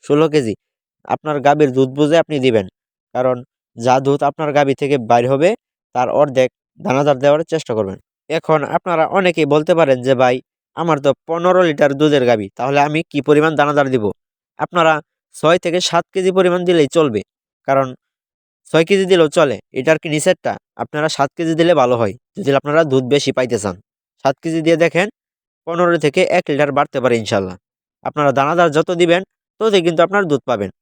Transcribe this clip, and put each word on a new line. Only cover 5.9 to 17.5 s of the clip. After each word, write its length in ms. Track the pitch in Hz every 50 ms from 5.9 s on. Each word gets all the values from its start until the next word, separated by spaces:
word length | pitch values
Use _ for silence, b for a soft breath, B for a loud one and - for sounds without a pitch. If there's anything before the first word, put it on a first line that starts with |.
| _
তার 120 | 123 127 117
অর্ধেক 400 | - 127 147 147 127 127 131 123 _ _ _ _ _ _
দানাদার 380 | - 123 127 139 143 147 143 123
দেওয়ার 220 | 127 143 143 151 165
চেষ্টা 300 | _ - 160 - - 120
করবেন। 240 | 107 107 95 95 - _ _ _ _ _ _
এখন 300 | 151 165 _ - 156 156 143
আপনারা 400 | 127 151 175 _ 185 170 160 156 -
অনেকেই 400 | - 190 190 180 165 - 156 143 147
বলতে 200 | 156 151 156 180
পারেন 240 | 165 165 139 131 127 120
যে, 100 | 131 135
"ভাই, 200 | 120 127 123 127 131 - _ _ _ _ _ _ -
আমার 200 | 165 170 156 143
তো 100 | 139 143 131 _ _
পনেরো 360 | - 165 170 170 180 180 180 185
লিটার 280 | 170 151 147 147 143 139
দুধের 300 | 139 151 151 143 143 127
গাভী, 220 | 120 120 107 101 98 _
তাহলে 240 | - 123 131 143 143
আমি 180 | 143 151 151 156 165
কি 160 | _ - 147
পরিমাণ 300 | 127 - 151 147 151 160 156
দানাদার 320 | 147 147 147 147 147 143 135
দিব?" 160 | 131 123 107 98 92 _ _ _ _ _ _ _ _ _
আপনারা 340 | 151 - - 175 165 160 156 151 156 _ _ _ _ _ _
ছয় 220 | - - 156 170 185
থেকে 200 | - 175 160 180
সাত 240 | 180 - - 170 175 _
কেজি 200 | _ 196 185 190
পরিমাণ 300 | 180 190 185 180 175 180 175
দিলেই 220 | 175 180 165 147 131
চলবে, 340 | - 170 156 143 110 101 95 _ _ _ _ _